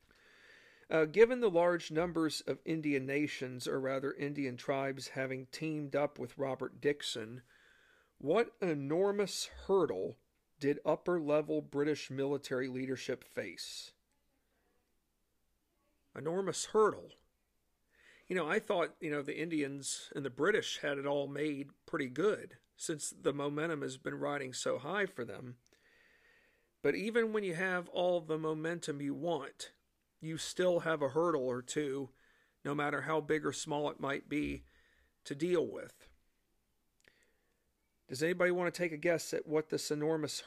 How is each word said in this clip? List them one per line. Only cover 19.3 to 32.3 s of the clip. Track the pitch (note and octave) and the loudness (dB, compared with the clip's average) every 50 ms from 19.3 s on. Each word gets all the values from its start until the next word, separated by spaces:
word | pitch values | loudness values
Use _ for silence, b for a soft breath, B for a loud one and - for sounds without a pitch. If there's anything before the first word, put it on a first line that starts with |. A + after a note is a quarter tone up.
| - - | -4 -4
Indians | D#3 F3 E3 D3+ C#3+ C#3 C#3 C#3 C3+ - - - - - - | -2 -2 0 0 0 0 -2 -6 -6 -6 -6 -6 -8 -8 -8
and | D#3 C#3 | -4 -4
the | C3+ | -4
British | A#2+ - - F#3+ G#3+ F#3 - - - - | 0 2 4 4 4 4 2 0 -4 -4
had | - D3 C#3+ C#3 | -2 -2 -2 -2
it | C#3 | 0
all | C#3+ C#3+ C#3+ C#3 C#3 | 0 0 0 0 -2
made | C#3 C#3+ D3+ D#3 C#3+ C3+ C#3+ C#3 - _ _ | -4 -2 -2 -2 -2 -4 -6 -10 -12 _ _
pretty | - - D#3+ C#3+ B2 | -6 -4 -2 -2 -2
good, | B2+ C#3 F3+ G#3+ F#3+ - - - - - _ _ _ - | -2 0 2 2 2 0 -4 -12 -16 -20 _ _ _ -8
since | - - E3 D3 - - | -4 -4 -4 -4 -4 -8
the | - - - D3+ C#3 | -8 0 0 0 0
momentum | C#3+ C#3+ D3 D3 D3 D#3 E3+ D#3+ C#3+ | 2 -2 -2 0 0 0 -2 -2 -2
has | C#3 C3 C3 C3+ | -4 -6 -6 -6
been | - C#3+ C#3+ C#3+ | -6 -6 -4 -2
riding | C#3+ C#3+ C#3+ C#3+ C3+ C3 B2 | -2 -2 -2 -2 -4 -6 -6
so | - - C3 C3 A#2+ | -2 0 0 0 0
high | A#2+ D3+ F3+ G#3 G3+ F#3+ | -2 -2 -2 0 -2 -2
for | - - A#2+ | -2 -6 -8
them. | G#2+ G2 - B2+ B2 B2 - _ b b b b b b b b b b b b b b b b b b b b b b _ | -8 -8 -10 -12 -14 -14 -16 _ b b b b b b b b b b b b b b b b b b b b b b _
But | - C#3+ - | 0 2 2
even | - F#3 A3+ A3 A#3 A3+ A3 G#3+ | 2 -2 0 2 2 2 2 0
when | G#3+ G3+ | -2 -2
you | F#3 E3 | -2 -2
have | E3 F#3+ F#3+ F3+ F3+ F3 - | -2 0 0 0 -2 -2 -2
all | - F#3 F3+ F3+ F3+ F3 | -2 0 2 2 2 2
the | D#3+ D#3 D#3 D#3 | 0 -2 -2 -2
momentum | D#3 D#3 D#3+ D#3 D#3 E3 E3+ E3+ - - C#3+ C#3+ | 0 -2 -2 -2 -2 -2 -4 -4 -4 -6 -6 -4
you | C#3+ C#3+ C#3 | -4 -4 -4
want, | C3+ D3 F3 E3 C#3+ C3+ - - - - - - _ _ _ _ _ _ _ _ _ | -2 -2 -2 -2 -2 -4 -8 -12 -14 -16 -16 -16 _ _ _ _ _ _ _ _ _
you | - D#3+ D#3+ D#3 | -8 -8 -6 -6
still | - - - - F3+ F3+ F3 E3+ | -6 -6 0 2 4 4 4 4
have | - E3 D#3+ D3+ | 2 0 0 2
a | C#3+ C3 | 0 2
hurdle | B2 D#3 E3+ F3 D#3+ C#3+ B2+ | 2 4 4 4 4 2 2
or | C3 A#2+ B2+ | 0 -2 -2
two, | B2 - - D3+ D3+ C#3 C3 C#3 C#3 B2+ b b b b | -4 -4 -2 -2 0 0 -2 -4 -4 -6 b b b b